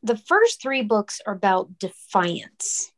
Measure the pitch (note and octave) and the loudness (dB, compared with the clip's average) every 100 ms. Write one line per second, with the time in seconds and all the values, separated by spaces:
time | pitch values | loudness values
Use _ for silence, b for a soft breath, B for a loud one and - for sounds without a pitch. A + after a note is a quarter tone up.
0 | A3 A3+ - F#4 A#4 - C4 C4+ A3+ A3 | -2 -4 2 4 4 2 -4 -4 0 0
1 | G#3 - - F#3+ G3 F#3 - F#3 F#3 - | 0 -8 -8 -2 2 2 0 -8 -12 -12
2 | - G3 F3 E3+ - _ - - - | -2 0 0 -2 -10 _ -8 -6 -8